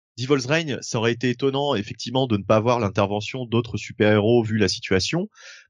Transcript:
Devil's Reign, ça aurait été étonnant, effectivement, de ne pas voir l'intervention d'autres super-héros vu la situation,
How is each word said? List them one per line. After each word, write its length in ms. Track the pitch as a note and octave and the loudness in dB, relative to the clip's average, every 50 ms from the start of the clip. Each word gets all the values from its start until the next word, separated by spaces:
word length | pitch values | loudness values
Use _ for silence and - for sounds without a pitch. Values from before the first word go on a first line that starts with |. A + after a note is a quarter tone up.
| _ _ - | _ _ -12
Devil's 280 | A#2 B2+ C3 D3 C3+ A#2+ | -6 -2 0 0 0 2
Reign, 320 | C3 D#3 E3 E3 C#3+ A2+ - | 0 0 0 0 -2 -6 -6
ça 180 | - - - A2+ | -6 -4 -2 0
aurait 120 | A2 A#2 | 0 0
été 180 | A#2+ A#2+ B2+ B2+ | 0 0 -2 -2
étonnant, 460 | A#2+ - C#3 C#3 C3+ C#3 C#3+ C#3+ C3 | -2 0 -2 -2 0 0 -2 0 -2
effectivement, 500 | - - - B2+ - - A#2+ B2 C3 C3+ | -2 -2 -6 -8 -12 -8 -2 0 0 0
de 120 | A#2+ G#2+ | 2 0
ne 60 | G2 F#2+ | 0 2
pas 180 | G#2+ A2 A2 | 2 2 2
voir 180 | G#2+ B2 A#2+ A#2+ | 4 2 0 0
l'intervention 680 | G#2+ F#2+ - G#2+ G2+ G2 G#2 G#2 G#2 - - C3 B2 | 0 -2 0 0 0 0 -2 -4 -6 -6 -8 -10 -6
d'autres 300 | A2 A#2 A#2+ A#2+ - F#2 | -2 -2 -2 -2 -2 -8
super-héros 680 | G#2+ - - - - A2 G#2+ G#2+ G#2 G2+ A2+ A#2+ A#2+ A2 | -10 -10 -8 -2 2 4 4 4 4 4 4 4 4 2
vu 140 | G#2+ A2 | 2 2
la 120 | G#2+ G2+ F#2 | 2 2 0
situation, 580 | - - - - F#2+ F#2+ - - D#3 F3 G#3 - _ - - - - - - _ | 0 -2 -2 0 0 0 0 0 -2 -4 -4 -6 _ -18 -20 -20 -20 -20 -18 _